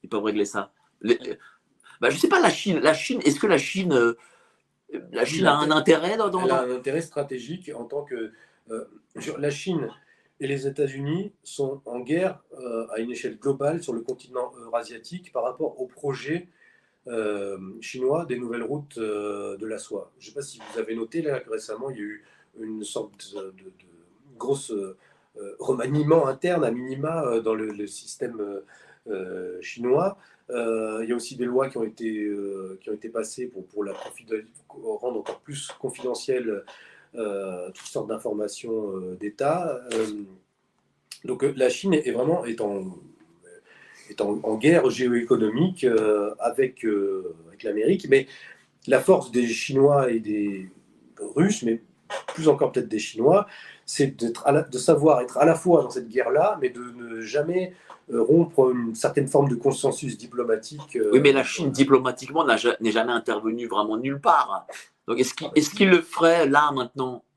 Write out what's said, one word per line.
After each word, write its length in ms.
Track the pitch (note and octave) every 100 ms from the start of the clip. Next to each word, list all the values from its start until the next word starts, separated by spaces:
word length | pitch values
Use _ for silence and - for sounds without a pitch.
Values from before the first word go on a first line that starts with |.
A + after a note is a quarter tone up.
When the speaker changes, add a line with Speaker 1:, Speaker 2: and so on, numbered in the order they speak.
Speaker 1:
ils 80 | -
peuvent 120 | A2
régler 220 | G#2+ G#2
ça ? 280 | G2+ G#2 G2 _ _ _
Les, 180 | G#2+ A#2+ B2
euh, 80 | C#3+ - _ _ _ _ -
bah, 80 | A#3+
je 80 | E3+
sais 100 | -
pas, 100 | F4+
la 100 | C#4+
Chine, 280 | - G#3 D#3+
la 120 | D#3
Chine, 280 | D#3 - B3
est-ce 160 | D3+ -
que 60 | G#3+
la 100 | D#3
Chine, 380 | C3+ F#3 F#3
euh, 200 | C3+ A#2 A2+ _ _ _ _ _ _ _ D3+ -
la 120 | A#2+
Speaker 2:
Oui, 40 | A#2+
Speaker 1:
Chine 200 | D#3+ -
a 100 | D3
un 100 | D3+
Speaker 2:
l'intérêt 460 | D#3 D#3 D#3 F3
Speaker 1:
intérêt 40 | A3
dans, 100 | G#3
dans, 160 | F#3
Speaker 2:
elle 60 | F#3
a 160 | C3+ B2
Speaker 1:
dans 40 |
Speaker 2:
un 60 | B2
intérêt 240 | C3+ D3
stratégique 720 | E3 - C#3 B2+ A#2 F3+ -
en 100 | A#2
tant 180 | A#2 C#3+
que, 300 | D3 B2 A2 _ _ _ _
euh, 140 | A2+ - - _ -
sur, 180 | - C#3
la 120 | D3
Chine 380 | C#3+ F#3 E3+ A2+ - _ _ _ _
et 80 | C3+
les 200 | C#3 C#3
États-Unis 680 | C#3 C#3+ C3+ C#3 E3+ G3+ _
sont 360 | - - C#3 C#3 -
en 140 | A#2+
guerre, 400 | B2 D#3+ F#3 F#3 _ -
euh, 280 | B2+ A#2 A2+
à 60 | A2
une 100 | A#2
échelle 280 | A#2 B2+ A2
globale 440 | C#3+ C3+ C#3+ E3
sur 120 | -
le 80 | A2+
continent 500 | A2+ B2+ - B2+ B2 B2
eurasiatique 760 | A#2 A2+ A2+ A#2 - F3 -
par 120 | B2+
rapport 360 | A#2+ B2+ D3+ -
au 60 | B2+
projet 640 | - C#3+ B2 C3 E3+ F3 _ _ _ _ _ -
euh, 480 | A#2 G#2+ G#2 G2 G2 F#2+ -
chinois 440 | - C3 B2+ D3+
des 140 | E3 A#2+
nouvelles 240 | A#2+ A#2
routes, 360 | A#2 C#3+ - -
euh, 580 | A2 G#2 G#2 G2+ G2 G2
de 80 | A2
la 120 | G#2+
soie. 320 | - G#2 - _
Je 100 | -
sais 60 |
pas 80 | C#3+
si 160 | C#3 -
vous 200 | - A#2
avez 160 | A2 A2+
noté 240 | A2 E3
là 200 | D#3 C3+
que 100 | -
récemment, 400 | A2 - A2 C3+
il 60 | B2
y 20 |
a 40 |
eu 200 | G#2 G#2 _ _ _ -
une 240 | A2 A2
sorte 500 | G#2 A#2+ G#2+ _ -
de, 60 | G2+
de, 240 | F#2+ F#2+
de 260 | F#2+ _ _ _ _ _ C#3 A#2+
grosse, 320 | A#2+ C#3+ -
euh, 260 | G#2+ F#2+ F#2+ _ _ _ - G2 -
remaniement 680 | - B2+ B2+ D3 D3+ D#3+ C3+
interne, 380 | C3+ F3 F3
à 60 | C3
minima, 540 | A#2+ B2+ C3+ D3+ E3
euh, 160 | C3+ A2+
dans 140 | A2
le, 140 | G#2+ G#2+
le 160 | G2+ G#2
système, 540 | - - - A#2 A2+
euh, 240 | G2+ G2 - - - _ -
euh, 520 | G2 F#2 F2+ F2+ F2+
chinois. 580 | F2+ - A#2+ C#3 F#3+ G3 _ _ _
Euh, 500 | B2 A#2 A2+ A2 A2
il 40 | A2+
y 40 |
a 40 | A#2+
aussi 200 | - A#2
des 80 |
lois 240 | B2 B2+ C3
qui 80 | B2+
ont 60 |
été, 400 | A2 - A2+ G#2+
euh, 520 | G#2 G2+ G2 G2 F#2+ F#2+
qui 100 | -
ont 40 |
été 140 | G#2+ A2+
passées 380 | A2+ A2 - B2
pour, 180 | G2 F#2
pour 180 | G#2
la 80 | G2
confide-, 520 | F#2 - - A2+ A2 G#2+ - _
rendre 520 | - A2 G#2+ B2 A#2
encore 200 | - -
plus 280 | - C#3+ - -
confidentielles, 840 | C3 - B2+ A#2 - B2+ A#2 G2+ - - - - _
euh, 560 | A#2+ G#2+ G2 F#2+ F#2 F2+
toutes 160 | - -
sortes 220 | C3+ G#2+
d'informations, 880 | A2 A#2 G#2 G#2 - A#2 A2+ G#2 F#2+
euh, 200 | F#2 F#2
d'État. 600 | G#2 - C#3 E3+ E3+ C3+ -
Euh, 120 | A2+ A2 G#2 G2 F#2+ _ _ _ _ _ _ _ -
donc, 200 | - B2+
euh, 80 | C3+ C3+
la 120 | B2+
Chine 260 | - G3
est, 140 | E3 B2
est 40 |
vraiment, 320 | A#2 C#3 F3
est 160 | A#2+ A2+
en, 380 | G#2 G2 F#2 E2 C#2+ _ _ _ - - _ - - - -
est 100 | -
en, 200 | G#2 G#2+
en 140 | A2 A2
guerre 340 | C3 E3 C3
géoéconomique, 920 | A2+ B2 A#2+ A#2 A2+ G#2+ A#2 F3+ F#3
euh, 500 | B2 A2+ G#2+ G#2 G#2 -
avec, 440 | A#2+ A#2+ C3+ B2+
euh, 500 | A2+ G#2 G2 F#2+ F2+ E2 E2
avec 140 | F2
l'Amérique. 460 | A2+ G#2 A#2 F#3 -
Mais 180 | C3+ C3+ - - - _ _ -
la 120 | B2+
force 300 | B2 F#3 -
des 160 | A#2+ A#2+
Chinois 640 | A2 - C3+ C#3 C#3+ C3
et 80 | A2+
des 500 | G#2 G#2 G#2 G2 F#2+ - _ _ _ - - -
Russes, 260 | F#3+ G#3+
mais 180 | A#2 A2+ _ _ _ - -
plus 140 | - D#3
encore 240 | C#3+ C3
peut-être 160 | B2+ A2
des 100 | G#2+
Chinois, 480 | - A2 B2+ F#3+ G3+ - - - -
c'est 220 | - C#3 -
d'être 300 | A#2 A2+ -
à 60 |
la, 100 | C#3+
de 160 | - B2+
savoir 420 | - D3 D#3 C3+
être 180 | B2 B2+
à 60 |
la 100 | D#3
fois 280 | E3 F3+ E3
dans 80 | B2+
cette 180 | B2+ A2+
guerre-là, 500 | A#2 A#2 C3+ F#3+ G3
mais 100 | C3
de 100 | A#2+
ne 400 | B2 A#2+ A#2 A2+
jamais, 520 | A2 C3+ D#3 F3+ F#3 - - - _
euh, 100 | A#2
rompre 500 | A2+ D#3+ E3 - B2+
une 220 | B2 A#2
certaine 340 | A2 B2 C#3+ C3+
forme 200 | D3 C#3
de 60 |
consensus 600 | A#2 C#3 C3 C3+ A2+ C3+ A2
diplomatique, 800 | A#2 A#2+ A#2 A2 - D3 - B2
euh, 140 | G#2+
Speaker 1:
Oui, 80 | A#2+
mais 120 | C#3+
la 120 | C3+
Chine, 240 | B2 - C3
Speaker 2:
euh, 20 |
Speaker 1:
diplomatiquement, 720 | C3 C3+ C3+ C3 B2 C3 D3+
n'a 120 | D3 A2
ja-, 200 | A#2+ -
n'est 120 | A2+
jamais 200 | G#2+ A2+
intervenue 540 | A#2+ A2+ G#2+ A2 A#2 A#2
vraiment 300 | G#2 G#2+ A2
nulle 240 | C3+ C#3
part. 460 | - D#3+ - G2 - - - _ -
Donc, 140 | A#2+
est-ce 140 | B2+
qu'il, 120 | - D#3
Speaker 2:
Ah, 40 |
bah, 40 | D3+
Speaker 1:
est-ce 140 | C#3+
Speaker 2:
si. 60 | -
Speaker 1:
qu'il 140 | F#3+
le 100 | G#3+
ferait 480 | - - E3 E3+ C#3+
là, 240 | C#3+ D3
maintenant ? 520 | C#3 A#2+ C3+ B2+ A#2+ _